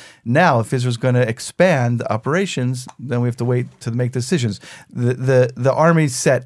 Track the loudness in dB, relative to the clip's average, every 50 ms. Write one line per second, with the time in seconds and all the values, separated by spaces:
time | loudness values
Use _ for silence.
0 | -20 -20 -20 _ -4 0 2 2 4 4 2 2 0 -2 -2 -2 -2 -2 -2 -2
1 | 0 0 2 2 2 0 -2 -6 -8 -6 0 2 2 4 4 2 0 0 -2 -2
2 | -2 -2 -4 -4 -2 -2 -2 -2 -2 -2 -4 -4 -4 -4 -4 -6 -8 -14 -16 -14
3 | -8 -4 -4 -2 -2 -2 -2 -2 -2 -2 0 -2 -2 -6 -10 -12 -8 -6 -4 -2
4 | -2 -2 -4 -4 -4 -2 -2 0 0 -2 -4 -6 -10 -18 -20 -20 -20 _ -6 -2
5 | -2 -2 -2 0 0 2 4 4 4 2 0 -2 0 0 2 4 4 4 4 4
6 | 2 0 0 0 0 2 2 0 0